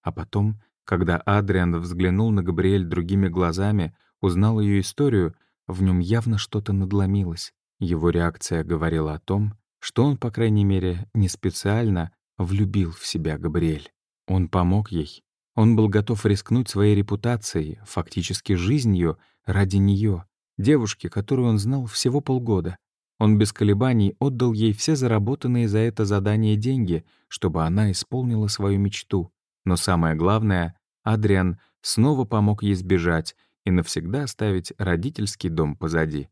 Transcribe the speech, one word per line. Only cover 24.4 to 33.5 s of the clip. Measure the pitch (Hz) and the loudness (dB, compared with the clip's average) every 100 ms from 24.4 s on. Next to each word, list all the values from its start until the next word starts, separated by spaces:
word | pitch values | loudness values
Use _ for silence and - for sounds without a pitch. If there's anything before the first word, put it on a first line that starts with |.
| 123 | 0
ей | 107 113 | 2 0
все | 104 - 156 | 0 0 0
заработанные | 127 110 101 139 127 123 117 | 2 2 0 -2 0 0 2
за | 104 | 2
это | 113 110 | 0 0
задание | 104 101 98 107 110 107 | 0 0 2 2 2 2
деньги, | 117 135 98 82 - _ _ | 0 0 0 -2 -4 _ _
чтобы | - 95 80 | -4 -2 0
она | 80 95 107 | 0 2 2
исполнила | 92 - 123 127 113 104 | 0 -4 -4 -2 0 -2
свою | - 101 98 | -2 0 2
мечту. | 98 - - 98 87 _ _ _ | 0 -2 -4 -2 -4 _ _ _
Но | - 87 | -2 0
самое | - 87 82 | 2 2 2
главное, | 78 87 110 110 92 82 - _ _ | 2 2 2 2 0 -2 -8 _ _
Адриан | - 110 107 98 92 85 _ _ | -2 0 2 2 2 -2 _ _
снова | - - 127 143 113 | -6 2 2 2 0
помог | 110 104 104 | 2 2 2
ей | 104 | 0
сбежать | 95 92 95 85 82 80 - _ | -2 2 2 2 0 -2 -14 _